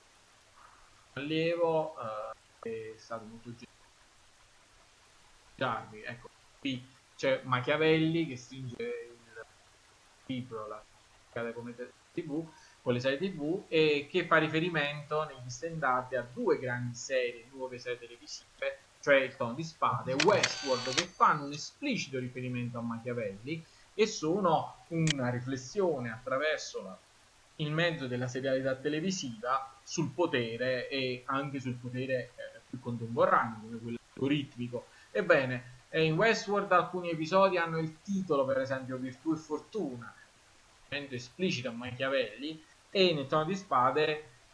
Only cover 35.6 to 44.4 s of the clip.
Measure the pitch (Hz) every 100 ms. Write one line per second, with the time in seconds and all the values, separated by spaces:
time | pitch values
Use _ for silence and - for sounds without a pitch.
35.6 | - - - 160 160 160 220 220 - 202
36.6 | 185 180 165 185 175 165 156 185 196 180
37.6 | 165 160 160 - - 190 185 143 131 135
38.6 | 135 131 127 127 127 123 160 156 - 151
39.6 | - 220 156 123 123 - - _ - -
40.6 | _ - - 143 139 123 - - 185 123
41.6 | 127 117 123 123 135 135 113 107 147 160
42.6 | - - _ 202 185 156 131 156 156 196
43.6 | - 131 127 143 156 151 - -